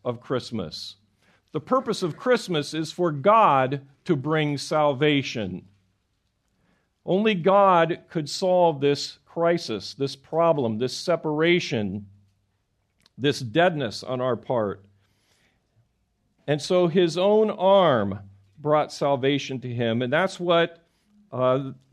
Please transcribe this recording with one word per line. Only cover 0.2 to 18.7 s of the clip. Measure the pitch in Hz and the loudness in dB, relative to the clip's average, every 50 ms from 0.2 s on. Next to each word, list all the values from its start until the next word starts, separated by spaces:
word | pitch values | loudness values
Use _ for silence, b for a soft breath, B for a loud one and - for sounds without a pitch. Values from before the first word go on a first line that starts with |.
| - - 143 123 - - 117 107 90 78 - - - - - _ _ _ _ _ _ _ _ _ _ _ - | -6 -6 -6 -6 -6 -6 -8 -8 -8 -10 -12 -16 -16 -18 -20 _ _ _ _ _ _ _ _ _ _ _ -10
The | 156 | -10
purpose | 156 - 247 262 254 254 202 - 190 | -4 -2 -2 -2 -2 -2 -6 -4 -6
of | 165 143 - | -6 -6 -4
Christmas | - 254 247 233 - - 175 151 143 - - | -2 0 0 0 -2 -4 -4 -4 -4 -4 -6
is | 156 160 151 | -8 -8 -6
for | - - 180 170 | -4 -2 -2 -2
God | 151 139 131 202 214 226 214 175 143 135 131 127 143 139 - - _ _ - | -2 0 2 4 6 6 6 6 4 4 2 0 -2 -6 -10 -12 _ _ -4
to | - 175 | -2 -2
bring | 139 127 151 160 156 151 147 143 131 | -2 -2 -2 0 0 0 0 -2 -4
salvation. | - - 165 156 151 147 139 127 147 151 147 139 127 - - 123 104 95 110 - - _ _ _ _ _ _ _ _ _ _ _ _ _ _ _ _ _ _ _ _ _ _ _ _ _ _ _ - | -6 -4 0 0 2 2 2 2 2 2 2 2 0 -2 -6 -6 -6 -8 -8 -10 -14 _ _ _ _ _ _ _ _ _ _ _ _ _ _ _ _ _ _ _ _ _ _ _ _ _ _ _ -6
Only | - 170 190 214 220 214 | -2 -2 0 2 0 0
God | 175 151 196 190 202 202 190 180 170 165 160 165 - - _ | 2 2 4 4 6 6 6 6 4 4 2 0 -6 -10 _
could | - 165 151 139 | -8 -8 -6 -6
solve | - - 190 185 185 180 175 170 156 139 | -6 -4 0 2 2 4 4 2 2 2
this | 139 143 143 139 - - - - _ | 0 0 0 0 -4 -10 -14 -18 _
crisis, | _ - 170 170 170 175 170 175 - 113 101 92 - - | _ -6 -2 0 0 0 0 -2 -4 -6 -6 -8 -10 -8
this | - 139 135 135 | -6 -6 -6 -8
problem, | - _ _ - 160 165 165 160 147 127 113 110 107 | -10 _ _ -2 2 2 2 2 2 0 -2 -2 -2
this | 127 127 - - | -4 -4 -6 -6
separation, | - - 165 165 - 156 151 151 160 170 175 180 165 - 151 117 107 98 92 107 101 - - _ _ _ _ _ _ _ _ _ _ _ _ _ _ _ _ _ _ _ _ - | -4 -2 -2 -2 -2 -4 -2 0 2 2 2 2 0 -2 -4 -4 -2 -4 -6 -8 -10 -14 -20 _ _ _ _ _ _ _ _ _ _ _ _ _ _ _ _ _ _ _ _ -4
this | 113 147 131 - | -2 -2 -2 -2
deadness | 135 113 104 160 170 185 170 151 139 107 95 - - | -4 -4 0 2 2 2 2 0 -4 -6 -8 -8 -10
on | - 131 123 | -8 -6 -4
our | 123 131 120 | -2 -2 -2
part. | 104 - - 131 120 110 101 95 98 - _ _ _ _ _ _ _ _ _ _ _ _ _ _ _ _ _ _ _ _ _ _ _ _ _ _ _ _ _ _ _ _ - | -4 -4 -4 -2 -2 -2 -2 -4 -8 -14 _ _ _ _ _ _ _ _ _ _ _ _ _ _ _ _ _ _ _ _ _ _ _ _ _ _ _ _ _ _ _ _ -4
And | 147 151 | -4 -2
so | - - 185 180 180 170 | -2 0 2 2 2 2
his | 147 185 180 170 151 175 | 4 2 2 2 2 0
own | 180 202 208 214 220 214 | 2 2 4 4 2 2
arm | - - 180 190 196 196 185 165 139 113 101 101 98 101 - - - _ _ _ _ - | 0 0 2 4 6 6 6 6 4 2 2 0 -4 -8 -12 -16 -20 _ _ _ _ -8
brought | 147 147 | -2 0